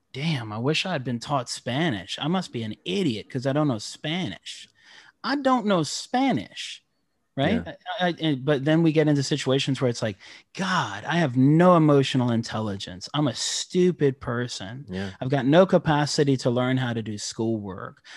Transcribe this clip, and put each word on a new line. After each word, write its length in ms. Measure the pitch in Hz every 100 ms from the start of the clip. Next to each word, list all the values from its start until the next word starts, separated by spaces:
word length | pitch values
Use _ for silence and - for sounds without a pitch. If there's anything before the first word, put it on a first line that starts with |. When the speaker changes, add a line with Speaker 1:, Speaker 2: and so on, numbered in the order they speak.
| _
Speaker 1:
"Damn, 400 | 127 160 143 110
I 60 | 107
wish 260 | 127 156
I 60 | 190
had 140 | 160
been 160 | 123 120
taught 280 | - 143 120
Spanish. 720 | - - 127 170 101 85 -
I 60 | 147
must 260 | 185 -
be 120 | 123
an 100 | 110 107
idiot 460 | - 190 180 104 -
'cause 160 | 131 135
I 60 |
don't 160 | 139 151
know 100 | 110
Spanish." 920 | - - 151 170 135 - - - - _ _ - - _
I 140 | 214 285
don't 300 | 262 254 202
know 180 | 185
Spanish, 1000 | 147 - - 247 269 151 - - - - _ _ _ _ _ -
right? 260 | 147 233
Speaker 2:
Yeah. 100 | 165 - - 180
Speaker 1:
I, 80 | 180
I, 60 | 165
and, 240 | 160 135
but 200 | 135 143
then 180 | 139 160
we 80 | 165
get 160 | 156 151
into 160 | 143
situations 580 | 135 147 - 135 139 131
where 80 | 127
it's 140 | 117
like, 160 | 110 98 - - _
"God, 500 | - 185 180 117 101
I 140 | 107 165
have 180 | 156 123
no 400 | 131 160 180 175
emotional 560 | 156 143 135 135 123
intelligence. 760 | 117 113 113 110 98 87 90 -
I'm 140 | 147 147
a 60 |
stupid 840 | - - - - 180 180 165 143 131
person. 640 | - 120 123 - 95 131 143
Speaker 2:
Yeah. 220 | 92 98 98
Speaker 1:
I've 80 | 127
got 180 | 139 123
no 180 | 165
capacity 720 | 190 180 165 147 143 - 143 131
to 120 | 135
learn 260 | 123 123 127
how 160 | 123
to 100 | 117
do 140 | 110 104
schoolwork. 840 | - - 113 113 101 95 117 - -